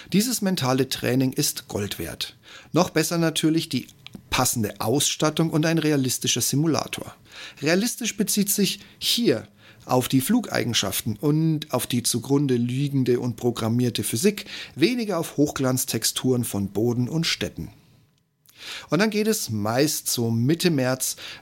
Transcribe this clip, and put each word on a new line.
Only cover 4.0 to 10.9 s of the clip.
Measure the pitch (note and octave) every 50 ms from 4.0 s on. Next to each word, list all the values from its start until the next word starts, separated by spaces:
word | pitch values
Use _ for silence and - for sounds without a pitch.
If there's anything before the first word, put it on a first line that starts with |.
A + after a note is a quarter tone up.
| - - - - - -
passende | - - B2+ - - A#2 G#2 F#2+ - -
Ausstattung | G#2 A2+ C3 D3 - - - - D#3 D3+ D3+ - E3 D#3+
und | D#3 D3+ D#3+
ein | D#3+ E3 D#3+
realistischer | D3 D3+ D3+ C#3 C3 B2 - - - B2 - B2
Simulator. | - - C3+ C#3 D#3+ E3 C3+ - - - - - - - - - - - - - - - - - C#3
Realistisch | D#3 F3 F#3+ A#3 A#3 - - A#3+ G#3 -
bezieht | - G3+ - - G#3 G3 G3+
sich | - G#3 F#3+ - - - - - - -
hier | - - - A#3 A#3+ F3 A#2+ G#2 G2+ - _ _ - - - - -
auf | - B2+ B2+ B2
die | - C#3 C3
Flugeigenschaften | - - A3 B3 G3+ - - A#2 A2+ A#2+ G#2+ - G#2 F#2